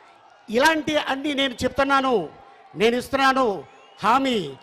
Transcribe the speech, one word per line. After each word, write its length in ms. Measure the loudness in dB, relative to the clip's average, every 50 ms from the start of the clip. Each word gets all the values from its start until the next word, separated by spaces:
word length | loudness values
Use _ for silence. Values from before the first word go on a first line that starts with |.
| -20 -20 -20 _ _ -20 -20 _ _ -4
ఇలాంటి 480 | 0 2 4 4 2 2 -2 -2 -2
అన్నీ 360 | -2 -2 -2 -4 -4 -4 -4 -2
నేను 200 | -2 -2 -2 -2
చెప్తున్నాను, 760 | -4 -4 -4 0 0 0 2 2 2 2 2 0 0 -2 -4 -10 -18 -20 -20 -20 -20 -20 -16 -2
నేను 200 | 0 2 2 2
ఇస్తున్నాను 680 | 0 -2 -4 -2 2 2 2 4 2 0 0 -2 -4 -10 -14 -20 -20 -20 -20 -12 -4 0
హామీ. 360 | 2 2 2 2 0 -2 -2 -4 -6 -10 -16